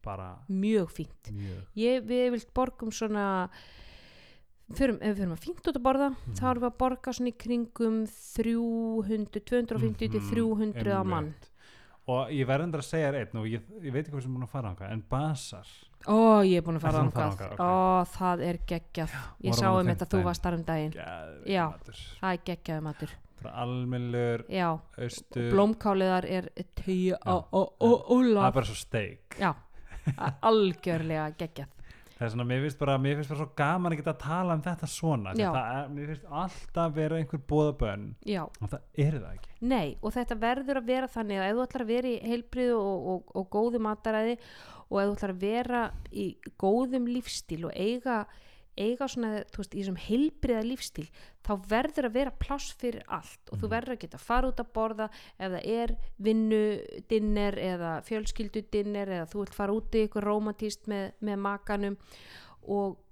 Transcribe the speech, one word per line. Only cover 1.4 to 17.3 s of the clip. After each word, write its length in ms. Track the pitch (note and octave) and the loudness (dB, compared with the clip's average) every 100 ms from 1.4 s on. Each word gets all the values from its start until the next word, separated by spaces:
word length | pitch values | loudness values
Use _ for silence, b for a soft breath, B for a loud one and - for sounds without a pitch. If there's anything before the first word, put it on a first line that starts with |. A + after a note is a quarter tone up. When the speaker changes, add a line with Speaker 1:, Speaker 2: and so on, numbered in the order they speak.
| G2+ F#2 F#2 G#3 | -6 -8 -10 0
Speaker 2:
Ég, 280 | A#3 B3+ A3 | 2 2 2
við 260 | B3 B3 | 2 2
vilt 200 | A#3+ - | 0 -2
borgum 380 | - B3+ - A3+ | 0 0 -2 -8
svona, 560 | - A3 G#3 G3+ F#3+ F3+ B B B B B B B B B B - - - | -4 -2 0 0 0 -2 B B B B B B B B B B -20 -12 2
förum, 220 | C4+ G#3 | 2 2
ef 120 | G#3+ G3+ | -2 0
við 40 | |
förum 140 | F#3+ E3 | -2 -4
að 80 | - | -8
fínt 220 | F4 - | -6 -2
út 80 | C4+ | 2
að 60 | A#3+ | 2
borða, 240 | C4+ C#4+ C4 | 4 2 0
Speaker 1:
Mhm. 200 | - - | -6 -2
Speaker 2:
þá 80 | B3+ | 2
erum 120 | B3 | 2
við 60 | B3 | 0
að 60 | - | 0
borga 360 | B3+ B3+ C4 | 0 0 -4
svona 180 | A#3+ B3 | -2 -4
í 60 | - | -4
kringum 600 | A3 A#3+ A3+ - A3+ A3 G#3+ | -2 -2 -2 0 2 2 -2
þrjú 600 | - - - A3+ A#3 A#3 A3+ A3+ A3 G3 | -8 -10 -2 0 2 0 0 0 0 0
hundruð, 360 | A3 G#3 G#3+ - | -2 -2 -6 0
tvö 120 | B3 | 0
hundruð 140 | A#3+ A3 | 2 0
og 60 | A3+ | 0
fimmtíu 260 | G#3+ A3 | 0 -2
til 80 | A3 | 0
Speaker 1:
Mhm, 80 | G3+ | 0
Speaker 2:
þrjú 260 | A3+ A3+ G#3+ | 2 2 2
hundruð 380 | G#3+ A#3 G#3 G3 | 0 0 0 2
á 80 | F#3+ | 2
mann. 200 | E3+ D#3 | 0 -2
Speaker 1:
einmitt. 240 | - - b b b b b - | -8 -20 b b b b b -2
Og 220 | B2+ B2+ | 0 0
ég 160 | D3 B2+ | 0 2
verð 180 | E3 F3 | 2 0
endur 140 | D#3 | -4
að 40 | C3 | -2
segja 260 | D#3+ D3 | 0 0
þér 80 | C#3 G#2 | 0 -4
einn, 140 | A#2 | -4
og 40 | A2 | -4
ég, 140 | A2+ - G#3+ | -4 -8 -12
ég 100 | D#3 | -4
veit 120 | B2+ D3+ | -4 -4
ekki 60 | |
hvað 80 | C#3+ | -6
sem 100 | B2+ | -6
er 60 | B2+ | -6
búin 40 | B2 | -6
að 40 | |
fara 260 | C#3 A#2 F2+ | -6 -6 -8
þangað, 160 | G2 | -6
en 120 | A2 - | -8 -2
Basar. 560 | C3 D3+ D3 - F2+ - - - - - | -2 0 -2 -6 -14 -18 -20 -20 -12 2
Speaker 2:
Ó, 360 | G#3+ A3+ G#3+ G3 | 8 10 10 8
ég 120 | F3+ | 6
er 40 | |
búin 140 | E3+ E3 | 2 0
að 40 | |
fara 180 | D#3+ D#3 | 2 4
Speaker 1:
Ertu 20 | |
búin 80 | C3+ | 4
að 40 | |
fara 180 | - G#2 | 4 0